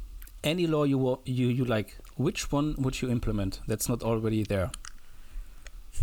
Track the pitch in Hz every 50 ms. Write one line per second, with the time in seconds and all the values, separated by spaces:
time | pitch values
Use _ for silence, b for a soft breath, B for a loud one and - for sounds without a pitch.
0 | - - - - - - - - - 151 160 185 175 160 156 151 147 143 139 131
1 | 131 127 131 131 - - 127 123 123 123 120 131 127 120 117 110 101 - - -
2 | - - - - 127 170 - - - - 147 143 147 151 143 139 135 131 120 -
3 | - 127 117 120 - 117 107 110 117 - - - - - 110 107 - - 123 113
4 | - 113 117 110 110 110 110 110 104 - 104 98 90 - - - - - - B
5 | B B B B B B B B B B B B B B - - - - - -